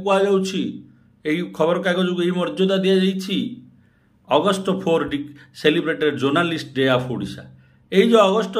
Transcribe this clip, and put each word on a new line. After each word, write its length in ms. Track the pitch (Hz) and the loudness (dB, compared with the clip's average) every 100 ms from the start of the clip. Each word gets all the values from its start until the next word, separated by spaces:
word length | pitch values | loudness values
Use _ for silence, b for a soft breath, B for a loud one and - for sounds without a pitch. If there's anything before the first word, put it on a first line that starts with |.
| 190 | 0
କୁହାଯାଉଛି। 580 | 196 202 190 190 185 127 - b b b _ 151 | 2 4 2 0 -4 -6 -8 b b b _ -4
ଏହି 160 | 160 175 - | -4 -4 -2
ଖବରକାଗଜକୁ 600 | 160 175 180 180 180 175 175 | 0 0 0 0 -2 0 -2
ଏହି 80 | 180 | -2
ମର୍ଯ୍ୟାଦା 380 | 170 180 190 190 | -2 0 0 2
ଦିଆଯାଇଛି। 540 | 190 190 190 190 196 165 120 - - b b b b b - | 2 2 2 -2 -4 -4 -6 -10 -18 b b b b b 0
ଅଗଷ୍ଟ 380 | 139 190 196 196 185 | 2 2 0 -2 -2
ଫୋର୍ 220 | 170 160 143 | 0 0 0
ଡି-, 220 | 139 - B B - | -6 -8 B B -4
ସେଲିବ୍ରେଟେଡ୍ 540 | 156 165 156 147 151 131 | 0 0 -2 -2 -2 0
ଜର୍ଣ୍ଣାଲିଷ୍ଟ 480 | 139 156 175 160 - 131 | 0 0 0 -4 -6 -2
ଡେ 100 | 135 127 | 0 0
ଅଫ୍ 120 | 127 | -2
ଓଡ଼ିଶା। 320 | 107 98 - - b b b b | -6 -8 -10 -16 b b b b
ଏଇ 140 | 185 233 | 2 6
ଯେଉଁ 100 | 226 196 | 6 6
ଅଗଷ୍ଟ 260 | 214 190 202 | 2 -2 -4